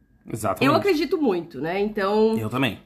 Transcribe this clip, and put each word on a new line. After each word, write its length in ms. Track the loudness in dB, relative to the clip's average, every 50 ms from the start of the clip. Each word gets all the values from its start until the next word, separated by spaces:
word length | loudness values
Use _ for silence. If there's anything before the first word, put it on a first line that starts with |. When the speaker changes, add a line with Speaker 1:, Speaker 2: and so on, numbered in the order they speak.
| _ _ _ _ _ -10
Speaker 1:
Exatamente. 340 | -8 -4 -2 -2 0 2 2
Speaker 2:
Eu 80 | 2 2
acredito 420 | 4 2 2 2 0 0 -2 -2 0
muito, 380 | 0 0 0 0 -4 -8 -8 -6
né? 220 | -6 -4 -2 -2
Então, 560 | -2 -2 -2 -2 0 2 2 4 4 4 2
Speaker 1:
Eu 120 | 0 -2 -2
também. 300 | -2 0 0 0 -2 -4 -6